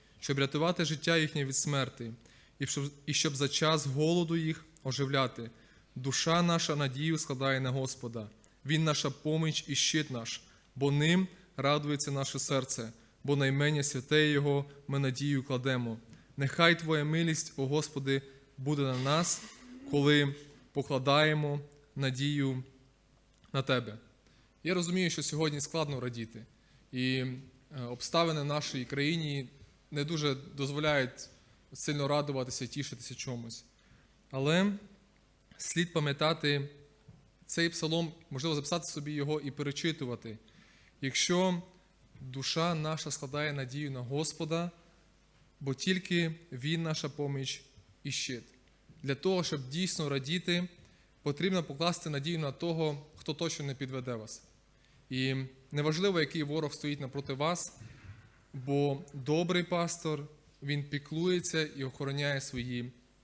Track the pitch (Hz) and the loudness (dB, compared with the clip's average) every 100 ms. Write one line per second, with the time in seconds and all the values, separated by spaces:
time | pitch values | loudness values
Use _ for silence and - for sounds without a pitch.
0 | _ - - 139 135 147 165 180 160 156 | _ -8 -2 2 2 2 2 2 0 0
1 | - 165 156 156 135 135 - 143 131 - | 2 4 4 0 0 0 2 0 0 -4
2 | 117 117 - - - - 139 - 143 - | -10 -12 -18 -20 -16 -6 -4 -2 -4 -6
3 | - 143 156 135 139 - 156 160 139 135 | -2 0 2 2 0 2 4 4 2 2
4 | 156 175 165 170 160 160 - - 135 127 | 4 4 4 2 0 -2 -8 -10 -4 -2
5 | 135 139 127 120 117 - - - - - | 2 2 2 -2 -12 -14 -20 -20 -16 -6
6 | 131 127 - 170 175 165 170 147 139 127 | -2 0 4 4 4 4 2 0 0 0
7 | 160 160 - 131 135 131 131 131 131 - | 0 0 -2 0 0 2 0 0 -2 -4
8 | 120 113 104 - - _ 135 156 160 147 | -8 -8 -10 -14 -20 _ 0 2 2 2
9 | 151 139 151 160 160 147 - 135 - 156 | 0 -2 0 2 2 0 -2 0 2 2
10 | 151 127 113 - - - _ - 139 143 | 0 -4 -8 -10 -14 -20 _ 0 2 4
11 | 156 175 185 - - - 135 147 147 147 | 6 6 4 -4 -14 -2 2 2 2 -2
12 | 143 139 135 135 - 139 127 - 113 - | -2 -2 -2 -2 0 0 0 -4 -6 -12
13 | - _ 135 143 135 139 147 151 139 131 | -20 _ 0 2 4 4 4 2 0 -2
14 | 123 151 151 143 143 143 139 - - 139 | 2 4 6 4 4 2 0 -8 -4 0
15 | 135 127 143 139 127 127 131 127 120 113 | 0 0 0 0 0 -2 0 0 -2 -6
16 | - - - - 135 - 170 165 160 156 | -12 -20 -12 -2 -2 4 6 6 2 2
17 | 147 160 170 156 - - 135 147 151 - | 2 2 2 0 -2 -2 0 0 0 -2
18 | 135 135 135 - - - 135 147 139 127 | 0 0 -2 -16 -20 -8 -2 0 2 0
19 | 131 151 175 - - - - - - 143 | 2 2 2 0 -4 -18 -18 -16 0 4
20 | 143 147 143 139 - - - - 127 135 | 8 8 6 0 -10 -20 -10 -6 -2 0
21 | 127 143 156 151 147 143 143 - - - | 4 6 6 4 0 -2 -6 -18 -12 -4
22 | 139 127 143 147 135 131 127 - _ _ | -2 0 0 2 0 -2 -6 -16 _ _
23 | _ _ _ _ - 135 135 127 110 107 | _ _ _ _ -6 -4 0 0 0 -10
24 | - _ _ - _ _ 156 185 170 180 | -16 _ _ -20 _ _ -2 0 0 2
25 | 175 160 139 151 160 147 143 165 147 135 | 2 0 -2 0 0 0 -2 -2 -2 -2
26 | 123 117 110 - 110 _ _ - - 127 | -4 -6 -8 -10 -18 _ _ -20 -8 -2
27 | 127 131 131 131 - - - 139 123 123 | 0 2 -2 -6 -12 -20 -16 -12 -10 -8
28 | - 165 170 156 143 147 143 139 123 139 | 0 2 2 2 0 -2 -2 -6 -4 0
29 | 143 165 156 143 131 - - - - 147 | 0 0 -2 -4 -6 -12 -20 -20 -10 -6
30 | 143 165 147 131 - 143 139 143 151 143 | -2 0 0 -2 -6 -6 -4 0 2 2
31 | 127 - - - - - _ 135 - 147 | 2 -4 -16 -20 -20 -20 _ -8 -2 0
32 | 139 147 143 135 127 - 123 143 135 120 | 2 2 0 -2 -4 -4 -6 -6 -6 -8
33 | - 120 - 120 117 - - _ _ - | -10 -10 -8 -6 -8 -14 -18 _ _ -20
34 | - _ _ 135 139 170 202 202 - - | -20 _ _ -2 4 4 4 2 -8 -20
35 | _ _ _ _ _ - - 165 175 165 | _ _ _ _ _ -10 -2 0 0 2
36 | 147 139 156 160 147 143 139 - - _ | 0 2 2 2 2 2 0 -10 -20 _
37 | - - - _ - - 170 165 156 165 | -20 -20 -20 _ -6 0 0 0 0 0
38 | 165 160 - 131 160 151 143 175 - - | -2 -6 -10 -4 -2 -2 -2 -2 -4 -6
39 | 147 151 143 151 143 131 143 139 170 156 | -6 -4 -2 -2 -4 -6 -4 -2 -2 -2
40 | 127 120 117 107 - - - - - - | -4 -6 -8 -14 -18 -20 -20 -20 -20 -8
41 | 135 127 - 175 185 180 175 - _ _ | -4 0 2 4 2 0 -6 -18 _ _
42 | - - 131 127 131 165 170 160 151 156 | -20 -18 -12 -6 -2 0 0 0 -2 -4
43 | 151 - 139 147 151 143 131 139 147 131 | -4 -6 -4 -4 -2 -2 -4 -4 -6 -6
44 | 123 139 160 - 160 165 175 - - _ | -4 -2 -2 -2 -2 -2 -2 -8 -20 _
45 | _ _ _ _ _ - 139 135 - 185 | _ _ _ _ _ -8 -4 -2 0 0
46 | 180 175 165 160 - 127 139 165 165 156 | 2 2 2 -2 -10 -6 -2 0 0 -2
47 | 147 143 143 139 131 - - - - _ | -4 -4 -2 -2 -4 -8 -12 -20 -20 _
48 | 143 131 - 120 - - _ _ - - | -6 -4 -4 -6 -12 -20 _ _ -20 -8
49 | 135 135 185 185 170 151 127 156 185 - | -4 -2 2 2 0 -4 -4 -2 0 0
50 | 147 139 131 175 175 175 180 - - - | 0 -2 -2 -2 0 0 0 -8 -20 -20
51 | _ _ 147 143 180 185 160 139 165 170 | _ _ -4 0 2 0 -2 -2 0 0
52 | 160 143 143 165 147 - 170 160 160 143 | -2 -4 -2 -2 -2 -2 -2 0 0 -2
53 | - - - 147 165 - 143 131 131 131 | -8 -12 -8 -4 -4 -4 -6 -6 -6 -6
54 | 123 117 107 - - - _ _ _ - | -4 -6 -8 -14 -18 -20 _ _ _ -20
55 | - 131 131 135 131 - - 143 151 156 | -6 -2 0 0 -4 -12 -8 -2 0 2
56 | 202 175 156 165 143 156 151 - 151 147 | 2 2 0 0 -2 -2 -2 -4 -4 -4
57 | 135 139 135 135 151 175 - - - - | -6 -6 -6 -2 0 0 -4 -8 -20 -18
58 | - - - - _ 139 127 139 143 139 | -18 -20 -20 -20 _ -8 0 2 2 0
59 | - 143 127 156 175 175 175 175 170 - | -6 -8 0 2 2 2 2 0 0 -2
60 | 160 147 147 - - - 143 147 143 147 | -2 -4 -6 -16 -20 -10 -4 -2 -2 -6
61 | 143 156 180 180 170 160 151 139 131 - | -4 0 2 2 0 0 -2 -2 -6 -4
62 | 139 139 143 139 - 127 123 123 123 - | -4 -2 0 -2 -4 -4 -4 -4 -6 -10
63 | _ _ | _ _